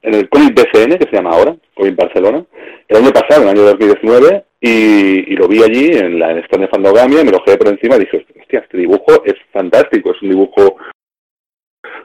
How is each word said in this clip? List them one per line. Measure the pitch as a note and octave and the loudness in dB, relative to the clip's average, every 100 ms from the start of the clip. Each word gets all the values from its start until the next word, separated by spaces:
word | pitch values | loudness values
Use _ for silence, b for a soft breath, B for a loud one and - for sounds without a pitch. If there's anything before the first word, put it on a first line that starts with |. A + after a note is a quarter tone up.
en | A2 | -2
el | G#2+ G2 | -4 0
cómic | C#3+ D3 A2+ | 2 2 2
B | - | 2
C | A2 | 2
N, | A#2+ F3+ | 0 0
que | |
se | - | -2
llama | G#2 F2+ | -4 -2
ahora, | E2 G#2+ E3+ _ - | 0 -2 -4 _ -6
Cómic | G2 | -6
Barcelona, | F2 F2 - F#2+ C#3+ F3 B B B _ | -4 -4 -2 -2 -4 -10 B B B _
el | A2 | 2
año | C3 | 2
pasado, | C3 - D3+ | 0 2 2
en | G#2 | 2
el | |
año | G2+ G#2 | 2 2
dos | G2 | 2
mil | G#2+ | 0
diecinueve, | G#2 A2 A#2+ C#3+ G3 _ _ | 0 2 4 4 0 _ _
y, | A#2+ A2+ A2 G#2 G2 F#2+ F#2 | -4 0 2 2 2 -2 -4
y | F#2 | -2
lo | F2+ | 0
vi | A2 | 2
allí | A2 A#2+ D3+ D3 | 2 2 0 -2
en | F2+ E2+ | -2 -4
la, | E2 | -4
en | E2 | -4
el | - | -6
stand | F#2+ | -6
de | F#2+ | -4
Fandogamia, | G2+ G2 G#2+ B2+ D3 | -2 0 2 2 2
me | C#3+ | 0
lo | F#2 | 0
quedé | - G2 | 0 0
por | G#2+ | 0
encima | G2+ A#2+ | -2 -2
y | - | -2
dije, | F#2+ E2+ - _ | -2 -6 -10 _
"Hostia, | _ B2+ | _ -8
este | - F#2 | -8 -8
dibujo | F2 G2 - - | -2 -2 2 0
es | - F#2+ _ | 0 -8 _
fantástico", | G2+ F2+ A2 D3 G#2+ F#2 | -10 -2 -2 0 -4 -4
es | F2+ | -8
un | G2 | -4
dibujo | F#2+ G2 - G2 - B - _ _ _ _ _ _ _ _ B B | -2 -2 2 0 0 B -20 _ _ _ _ _ _ _ _ B B